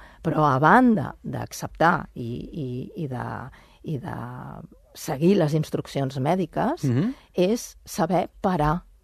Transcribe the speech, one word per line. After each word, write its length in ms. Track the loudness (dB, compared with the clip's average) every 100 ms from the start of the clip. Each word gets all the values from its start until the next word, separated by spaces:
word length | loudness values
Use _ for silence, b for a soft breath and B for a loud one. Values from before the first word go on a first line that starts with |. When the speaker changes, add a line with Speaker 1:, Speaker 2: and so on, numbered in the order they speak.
| b b
Speaker 1:
però 240 | -2 2 2
a 140 | 4
banda 560 | 6 8 6 4 -2 -8
d'acceptar 840 | -8 -8 -8 -10 -8 0 2 2 -4
i, 140 | -10 -8 -8 -10
i, 520 | -8 -6 -8 -8 -8
i 40 | -6
de, 160 | -6 -8 -10 -12 b b b
i 140 | -8 -8
de 160 | -8 -10 -10 -12 -14 -16 -18 -20 _
seguir 420 | -12 -6 2 4 6
les 160 | 4
instruccions 680 | 2 0 -4 -4 -2 -2 -2
mèdiques, 640 | 0 0 0 -2 -2 0
Speaker 2:
Mhm. 300 | 0 0 0 -4 B
Speaker 1:
és 440 | 0 2 0 -6 -18 -10
saber 440 | -4 0 0 -2 -2
parar 420 | 0 2 2 0 -4 _